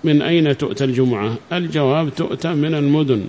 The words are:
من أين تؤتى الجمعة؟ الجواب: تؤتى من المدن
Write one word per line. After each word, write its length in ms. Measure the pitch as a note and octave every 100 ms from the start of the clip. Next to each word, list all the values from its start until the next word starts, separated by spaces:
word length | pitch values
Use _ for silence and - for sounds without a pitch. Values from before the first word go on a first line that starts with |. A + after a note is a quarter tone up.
من 180 | E3 D3
أين 360 | C#3+ E3+ D#3 C3+
تؤتى 260 | D3 -
الجمعة؟ 520 | C3+ B2 B2+ A2+ G#2 A2+ -
الجواب: 640 | E3+ E3+ D3+ C#3 D3 D#3 C3
تؤتى 380 | E3 C3 E3
من 220 | D#3+ D3+ D#3
المدن 500 | C#3+ D3+ C#3+ A#2